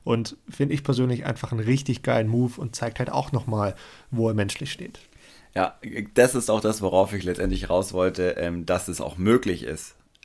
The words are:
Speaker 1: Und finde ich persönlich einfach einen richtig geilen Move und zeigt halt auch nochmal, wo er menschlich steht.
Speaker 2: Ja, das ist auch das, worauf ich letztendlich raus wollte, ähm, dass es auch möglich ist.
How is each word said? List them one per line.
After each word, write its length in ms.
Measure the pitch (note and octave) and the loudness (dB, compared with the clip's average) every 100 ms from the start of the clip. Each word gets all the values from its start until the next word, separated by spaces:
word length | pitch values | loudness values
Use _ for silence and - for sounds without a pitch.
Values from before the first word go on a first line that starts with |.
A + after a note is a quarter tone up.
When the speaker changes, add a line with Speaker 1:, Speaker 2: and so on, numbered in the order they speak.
| - | -2
Speaker 1:
Und 320 | A#2 A2+ - - | -2 -2 -10 -18
finde 240 | - C#3+ | -2 0
ich 120 | C#3+ C#3+ | 0 0
persönlich 400 | B2 B2+ A#2+ - | 2 2 0 -4
einfach 260 | A#2 - | -6 -4
einen 80 | A2+ | -2
richtig 420 | A2 C3+ - B2 | 2 2 2 -2
geilen 280 | - A#2+ A2 | 2 2 2
Move 320 | A#2 B2 A#2+ | 2 2 -2
und 160 | C3 - | -8 -6
zeigt 220 | A#2 - | -6 -4
halt 120 | B2 | -2
auch 220 | C3+ C3 | -2 0
nochmal, 420 | B2 A2+ G#2+ G#2 F#2+ - - - | -2 0 0 0 -2 -14 -20 -8
wo 200 | A#2+ A2+ | 0 0
er 60 | G#2+ | 2
menschlich 360 | G2+ - C#3 | -2 -4 -8
steht. 280 | - F3+ - - _ - - - | -10 -14 -16 -20 _ -20 -20 -10
Speaker 2:
Ja, 240 | - F#2 - - - G#2 | -2 -2 -4 -12 -10 -2
das 200 | - B2+ | 4 6
ist 160 | B2+ A2+ | 4 2
auch 120 | G#2+ | 2
das, 200 | G#2+ A2 | 2 0
worauf 300 | G2 F2+ G2 | 2 4 4
ich 100 | G2 F2 | 0 -4
letztendlich 440 | F2+ F#2+ F#2 F#2+ | -2 -2 -2 0
raus 220 | F2+ F#2+ | 0 0
wollte, 440 | F#2 F#2 F2+ F2+ - | 0 0 2 -2 0
ähm, 280 | E2+ F2 E2 | -4 -4 -2
dass 220 | F2+ - | -2 -2
es 140 | E2+ | -6
auch 160 | C#2+ E2+ | -8 -2
möglich 460 | F#2+ B2 G#2+ F2+ | 4 4 4 -4
ist. 320 | A1+ D#2+ - - _ _ | -4 -8 -12 -20 _ _